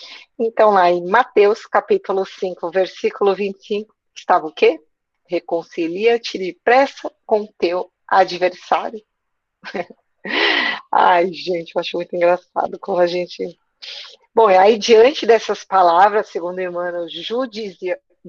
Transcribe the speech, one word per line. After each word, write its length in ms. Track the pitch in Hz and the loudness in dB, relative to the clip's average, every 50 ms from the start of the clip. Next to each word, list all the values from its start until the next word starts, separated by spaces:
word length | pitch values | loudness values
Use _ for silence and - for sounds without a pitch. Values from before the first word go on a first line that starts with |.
| - - - - - _ _ - | -20 -20 -20 -20 -20 _ _ -6
Então, 320 | 233 226 - - 220 214 | -6 -4 0 2 2 4
lá 180 | 202 190 180 175 | 4 4 4 2
em 160 | 175 175 175 | 2 0 -2
Mateus, 600 | 180 190 233 254 - _ - 202 202 220 - - | 0 0 0 0 2 _ 2 4 4 2 0 -4
capítulo 600 | - - 208 196 - 214 190 - - 196 190 190 | -2 -2 -2 0 0 -2 -2 -2 -4 -4 -4 -4
cinco, 460 | 190 - - - 185 175 - - 170 | -6 -8 -8 -8 -8 -8 -8 -10 -4
versículo 640 | 160 190 185 175 - - - 220 - - 208 202 196 | -2 -2 -2 -2 -4 -6 -6 -6 -4 0 0 0 0
vinte 240 | 180 208 196 196 - | 0 -4 -6 -8 -10
e 60 | _ | _
cinco, 280 | - 214 208 220 - _ _ _ _ _ | -8 -8 -8 -8 -10 _ _ _ _ _
estava 320 | - - - 190 175 151 156 | -10 0 0 2 2 0 -4
o 60 | 151 | -2
quê? 260 | - - 220 320 320 - _ _ _ _ _ _ _ _ _ | 2 2 2 2 0 -6 _ _ _ _ _ _ _ _ _
"Reconcilia-te 1120 | 175 170 170 - 175 165 160 - - - 170 160 170 185 214 226 233 233 233 - - 202 | -6 -6 -4 -4 -6 -6 -6 -8 -8 -6 -6 -6 -4 0 0 0 0 0 -2 -8 -8 -8
depressa 720 | 185 180 165 - _ - 240 262 277 262 - - - 302 - _ _ | -8 -8 -10 -4 _ 2 4 4 2 0 -2 -10 -14 -14 -14 _ _
com 200 | - 233 214 208 214 _ _ | -2 -2 -2 -2 -6 _ _
teu 340 | - 170 175 180 175 - _ _ _ - | -4 -2 -2 -4 -6 -8 _ _ _ 0
adversário." 960 | - 190 190 175 180 175 180 180 180 - - - 185 160 185 - - 214 - _ _ _ _ _ _ _ _ _ _ _ - | 2 2 2 2 0 -2 -2 -2 -2 -4 -4 -2 -2 -2 -2 -6 -10 -14 -18 _ _ _ _ _ _ _ _ _ _ _ -18
<laughs> 340 | - - 196 175 - - _ _ _ _ _ _ 208 - - - - - - - - - - - _ | -12 -10 -10 -10 -10 -14 _ _ _ _ _ _ -6 -4 -2 -2 0 0 -2 -2 -4 -6 -8 -10 _
Ai, 400 | - - - 190 185 175 175 190 170 | 0 2 2 4 4 2 2 -2 -4
gente, 420 | 143 - 170 185 170 165 - - | -8 -8 -6 -6 -6 -8 -6 -8
eu 40 | 180 | -8
acho 180 | 170 - - 175 | -8 -6 -8 -8
muito 180 | 175 - - | -8 -6 -4
engraçado 640 | 180 175 175 180 180 - _ _ 170 180 - - 175 | 0 0 2 0 0 -4 _ _ -6 -6 -6 -8 -12
como 200 | - - 196 175 | -8 -4 0 0
a 80 | 180 175 | 0 0
gente, 500 | 170 180 180 170 - - - 170 170 _ _ _ _ _ - - - - - - - _ _ _ _ | 0 -4 -6 -8 -8 -10 -10 -12 -12 _ _ _ _ _ -20 -18 -18 -18 -18 -20 -20 _ _ _ _
bom, 160 | 226 226 208 | 2 4 6
e 80 | 185 185 | 6 6
aí, 200 | 190 208 240 214 | 6 6 4 2
diante 480 | 208 - 233 220 226 262 311 - - | 2 4 6 6 6 6 4 0 2
dessas 380 | 214 233 220 - - 208 - - | 2 2 2 2 -2 -8 -8 -6
palavras, 680 | _ 190 190 185 175 165 170 196 208 202 214 196 - | _ 2 4 4 4 6 4 4 4 2 0 -4 -4
segundo 320 | - 196 165 175 180 185 | -8 -8 -8 -8 -8 -8
Emmanuel, 460 | 185 180 175 175 180 180 175 175 175 165 | -8 -8 -6 -6 -6 -6 -6 -8 -8 -10
judici-, 880 | 151 160 170 160 220 240 269 240 208 214 226 202 175 - 190 180 180 - _ _ _ _ _ | -12 -14 -12 -8 -6 -6 -6 -6 -8 -10 -12 -12 -12 -10 -8 -8 -8 -8 _ _ _ _ _